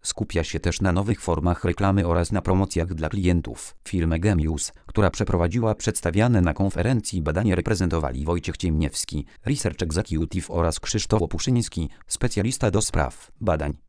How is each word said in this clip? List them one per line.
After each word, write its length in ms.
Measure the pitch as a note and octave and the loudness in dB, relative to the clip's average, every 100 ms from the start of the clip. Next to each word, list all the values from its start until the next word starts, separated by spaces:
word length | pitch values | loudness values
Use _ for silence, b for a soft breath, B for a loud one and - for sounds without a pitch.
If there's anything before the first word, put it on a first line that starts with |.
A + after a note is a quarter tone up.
Skupia 420 | - - G#2 - | -8 -6 -2 -2
się 160 | D#2+ D#2 | -2 -2
też 220 | F2 - | -2 0
na 100 | F#2+ | 2
nowych 300 | F2+ G2+ - | 2 0 -2
formach 420 | - D#2+ E2+ F2 | 0 0 2 0
reklamy 440 | F2+ F2 G2 G2 F2 | 0 0 2 2 2
oraz 240 | E2+ E2+ | 2 2
na 100 | G2+ | -2
promocjach 520 | - F#2+ F#2 - E2+ | 2 2 2 0 -2
dla 160 | E2 D#2 | -2 -4
klientów. 640 | G2+ F2+ F2 D#2 A1+ - - - | 0 2 2 0 -10 -14 -16 -6
Firmy 320 | F#2 E2 E2 | -2 0 2
Gemius, 520 | G2 F#2 D#2 D#2 - b b | 2 2 2 -2 -6 b b
która 260 | - F#2+ | 2 2
przeprowadziła 640 | - G#2+ F2+ E2+ A#2 A2+ G#2+ | 2 0 2 2 2 0 0
przedstawiane 680 | - - F2 E2 A#2+ A2+ | -2 0 0 2 4 4
na 120 | F2+ | 2
konferencji 680 | D2+ G2 - G2 B2+ - F#2 | 2 0 0 0 0 0 -2
badanie, 340 | D2+ D#2+ A2 F2 | 0 0 2 2
reprezentowali 720 | - G#2+ F2+ E2 C#2+ B1+ D2+ | 2 0 2 0 -2 -4 -2
Wojciech 320 | F2 - D#2 | -2 -2 -4
Ciemniewski, 680 | F2+ D#2 D#2 - - D2 - B - | 0 0 0 -2 -6 -6 -8 B -4
Research 380 | C#3 F#2+ D2+ | -2 -2 -2
Executive, 680 | E2+ D#2 A2 D#2+ E2 F#2 D2+ | -2 -2 -2 -2 -2 -4 -4
oraz 280 | E2+ E2+ D#2 | 0 0 0
Krzysztof 420 | - A2 - A2 | -2 -4 2 0
Opuszyński, 680 | E2 - - B2 G#2+ - D#2 B B | 2 -2 2 2 0 -4 -6 B B
specjalista 640 | - B2 - G2+ C3 A2 | -2 -2 0 -2 0 2
do 100 | G2 | 2
spraw 500 | - E2+ C2+ - - - | 0 0 -2 -4 -20 -4
badań 320 | - D#2 D2 D2 | 0 0 -2 -6